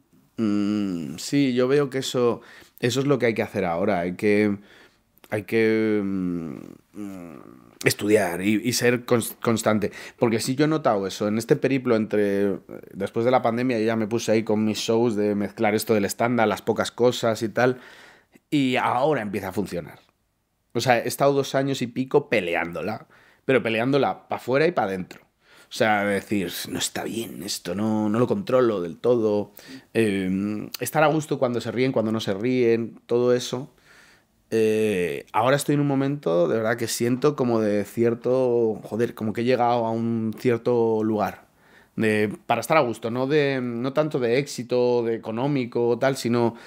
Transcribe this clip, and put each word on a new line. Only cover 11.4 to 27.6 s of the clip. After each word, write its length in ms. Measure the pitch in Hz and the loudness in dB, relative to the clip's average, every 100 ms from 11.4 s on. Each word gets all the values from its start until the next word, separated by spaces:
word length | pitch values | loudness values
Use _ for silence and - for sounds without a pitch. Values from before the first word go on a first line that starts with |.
| 113 139 | 2 2
periplo 400 | 135 135 123 110 | 2 0 2 2
entre, 600 | 107 104 101 98 101 95 - - - | 2 0 2 2 0 -2 -8 -18 -16
después 300 | 87 98 117 | -10 -6 -2
de 60 | 120 | 2
la 100 | 127 | 2
pandemia, 360 | 123 113 127 117 | 2 0 -2 0
yo 60 | 110 | 0
ya 100 | 113 | 0
me 100 | 107 | -2
puse 260 | 117 113 | -2 2
ahí 120 | 110 | 0
con 200 | 110 107 | 2 0
mis 140 | 107 104 | 0 -2
shows 380 | - 113 120 104 | 0 2 2 2
de 180 | 104 | 0
mezclar 400 | 101 101 - 107 | 0 -4 -2 0
esto 200 | 104 - | 0 2
del 100 | 110 | 0
estándar, 420 | 98 - 117 120 110 | 0 0 0 2 2
las 140 | 95 | 2
pocas 280 | - 107 95 | -2 -2 -2
cosas 500 | - 123 120 117 110 | 2 2 2 -2 -2
y 60 | 113 | -2
tal. 320 | 107 127 127 - - - - _ _ _ | 0 0 0 -8 -20 -20 -20 _ _ _
Y 260 | 151 131 123 | 0 0 0
ahora 460 | 110 120 147 143 | 0 0 0 0
empieza 260 | 104 101 95 | -2 -6 -4
a 40 | |
funcionar. 460 | 107 92 87 76 - _ _ _ _ _ _ _ | -4 -4 -6 -10 -16 _ _ _ _ _ _ _
O 60 | 120 | -2
sea, 180 | 131 117 | 2 2
he 80 | 120 | 2
estado 240 | - 143 | 2 2
dos 220 | 139 135 139 | 2 0 -2
años 260 | 139 135 | -2 -2
y 60 | 120 | -4
pico 400 | 127 131 151 143 | -4 0 2 2
peleándola, 800 | 113 87 85 85 85 87 110 - - _ _ | 0 0 -2 -2 -4 -6 -8 -12 -20 _ _
pero 180 | - 127 | 0 2
peleándola 640 | 110 110 123 139 107 92 - | 2 0 2 2 2 -2 -8
pa' 100 | 101 | -8
fuera 280 | - 135 165 | -2 2 2
y 60 | |
pa' 140 | 175 104 | 0 -2
dentro. 360 | 95 87 - _ _ _ - - | -4 -8 -14 _ _ _ -20 -18
O 20 | |
sea, 300 | - 113 104 | 0 2 2
decir, 460 | 101 98 - 104 87 - - | 2 -2 -2 -2 -2 -6 -8
"No 80 | - | -6
está 260 | - - | -4 -6
bien 380 | - 110 113 62 | -6 -6 -8 -10
esto, 320 | 95 - | -10 -8